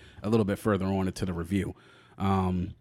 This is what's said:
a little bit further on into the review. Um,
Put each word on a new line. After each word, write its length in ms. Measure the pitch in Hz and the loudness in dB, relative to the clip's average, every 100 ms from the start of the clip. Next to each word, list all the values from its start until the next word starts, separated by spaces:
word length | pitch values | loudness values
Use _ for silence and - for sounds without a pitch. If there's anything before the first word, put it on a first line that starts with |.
| - - | -16 -10
a 60 | 104 | 0
little 160 | 113 101 | 2 2
bit 120 | 98 | 0
further 280 | 110 98 95 | 0 0 0
on 220 | 95 92 | 0 -2
into 180 | - 92 | -2 -4
the 80 | |
review. 420 | 85 82 98 - - - - - - | -4 -2 -2 -2 -8 -20 -20 -20 -4
Um, 520 | 95 95 92 90 92 - | 0 2 2 0 -2 -8